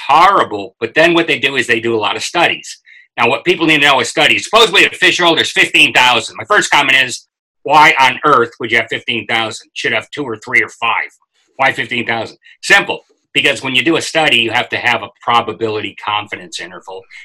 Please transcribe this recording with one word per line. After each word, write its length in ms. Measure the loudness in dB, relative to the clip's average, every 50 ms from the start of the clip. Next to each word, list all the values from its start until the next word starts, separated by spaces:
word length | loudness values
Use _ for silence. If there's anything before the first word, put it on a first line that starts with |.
| -2 2
horrible. 680 | 4 6 6 6 4 2 0 0 -4 -8 -8 -10 -10 -8
But 140 | -8 -4 2
then 180 | 2 4 4 4
what 120 | 2 2
they 120 | 0 0 -2
do 180 | -2 -2 -2
is 100 | -2 -2
they 140 | -2 -2 -2
do 140 | 0 -2 -2
a 60 | 0
lot 160 | -2 -2 -4
of 60 | -6 -6
studies. 580 | -6 -2 0 0 0 0 -4 -10 -14 -18 -18 _ _ -20 -20 _ _ _
Now, 120 | -2 0 0
what 160 | 0 -2 0
people 220 | 0 0 0 2
need 140 | 2 2 4
to 60 | 4
know 140 | 4 4 2
is 80 | 0 -2
studies. 360 | 0 0 2 2 2 0 -2
Supposedly, 400 | 0 2 4 4 4 4 2 2
the 100 | 2 2
fish 260 | 0 0 0 2 2
oil, 140 | 2 2 2
there's 180 | 2 0 -2 0
fifteen 400 | 0 0 2 2 2 2 2 2
thousand. 440 | 4 4 4 2 2 -2 -4 -10
My 80 | -10 -4
first 260 | 0 0 0 0 2
comment 260 | 0 0 2 2 2
is, 320 | 0 0 0 -4 -10 -14 _ _ _ _ _ _ _ -4
why 320 | 2 4 6 6 6 4 4
on 200 | 2 0 0 0 0
earth 280 | 2 4 2 2 0 -4 -8
would 120 | -6 -2
you 80 | -2 -2
have 100 | -2 -2
fifteen 380 | -6 -8 -6 -6 -6 -6 -6
thousand? 440 | -4 -4 -4 -4 -4 -6 -10 -16 _ -12
Should 180 | -8 -6 -4 -4
have 160 | -4 -6 -8
two 140 | -10 -10 -10
or 140 | -8 -10 -12
three 240 | -8 -4 -2 -2 -2
or 80 | -2
five. 400 | -4 -6 -4 -4 -4 -4 -6 -8 _ _ _ _ _ _ _ _ _
Why 160 | -2 -2 -2 -2
fifteen 340 | -4 -8 -8 -6 -6 -4
thousand? 320 | -4 -4 -6 -6 -8 -12 _ _ -20 -20 _ -2
Simple. 420 | 2 2 2 2 0 -6 -10 -12 _ _ _ _ _ -4
Because 280 | -2 0 0 0 -2 -4
when 120 | -4 -2
you 100 | -2 0
do 120 | 2 0
a 60 | 0 0
study, 360 | -2 -2 0 0 2 2 2
you 120 | 0 0 -2
have 180 | -2 -2 -2
to 80 | -4 -4
have 240 | -2 -2 -2 -2 -4
a 80 | -8 -16 _
probability 760 | -4 0 0 0 0 -2 -4 -4 -4 -4 -4 -4 -6 -8 -12
confidence 640 | -10 -8 -6 -4 -4 -6 -8 -12 -14 -14 -12 -14 -12
interval, 420 | -12 -14 -16 -18 -18 -18 -18 -18 -18 _ -20 -20 -10